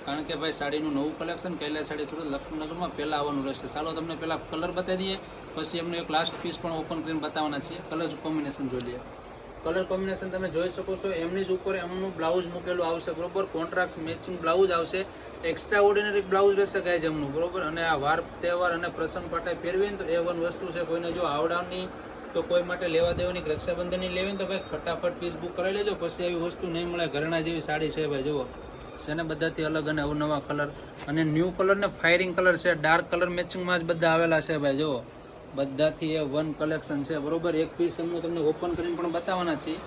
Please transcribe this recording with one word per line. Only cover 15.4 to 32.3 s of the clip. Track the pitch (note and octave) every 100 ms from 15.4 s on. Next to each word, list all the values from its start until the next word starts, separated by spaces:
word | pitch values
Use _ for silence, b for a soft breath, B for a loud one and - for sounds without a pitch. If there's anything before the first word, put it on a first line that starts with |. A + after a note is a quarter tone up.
| E3
એક્સ્ટ્રા | D#3+ - G#3 G3+
ઓર્ડિનરી | G3+ G#3 G3+ F#3
બ્લાઉઝ | F#3+ G3 G3
રહેશે | G3 G3 F3
ગાઈઝ | F3 D#3+
એમનું, | D#3 C#3+ D3+
બરોબર? | F3 F#3 D#3
અને | E3
આ | E3 D3+
વાર | C#3+ E3 E3+ -
તહેવાર | E3+ F3 F3 E3+
અને | F3 E3
પ્રસંગ | D#3+ F#3 E3+
પાટે | E3 F3 D#3+
પહેરવી | E3+ F#3+ G3+
ને | G3
તો | E3+ E3+
એ | E3+
વન | E3+ E3+
વસ્તુ | E3 F#3+
છે. | E3 D#3+
કોઈને | E3 E3+
જો | E3 E3
આવડાની | C#3+ E3 F3 E3+ F#3 F#3 - - - -
તો | E3+
કોઈ | D#3+ F3 F3
માટે | F3 F3 D#3+
લેવા | F3 E3+
દેવાની | F3 F3+ D#3
કે |
રક્ષાબંધનની | D3+ - E3+ F3 F3+ F#3 F3+
લેવી | F#3+
ને | G3
તો | F3+
ભાઈ | F#3+ -
ફટાફટ | D#3 F3 D#3+ F3 -
પીસ | E3+ D#3+
બુક | F3 -
કરાવી | F#3 G3+
લેજો, | G#3 F#3+
પછી | E3+ D#3+ F3+
આવી | F3
વસ્તુ | E3+ E3+ F3+
નહીં | E3 F3
મળે. | F3 E3
ઘરેણા | C#3+ D#3 E3 D#3
જેવી | E3 D3+
સાડી | D3+ D#3 D#3
છે | D3+
ભાઈ, | C#3 C3+
જુઓ. | D3 B2 - - - - - -
છે |
ને | D#3 D#3+
બધાથી | D#3 D#3+ D#3+ D#3
અલગ | D#3 D3+
અને | D#3
અવનવા | C#3+ D3+ D3+ D3 -
કલર | D3 D3 - - - -
અને | D#3
ન્યૂ | D#3+ D3+ F3+ F3+
કલર | F#3+ G3
ને | G3+ -
ફાયરિંગ | E3 F3 F#3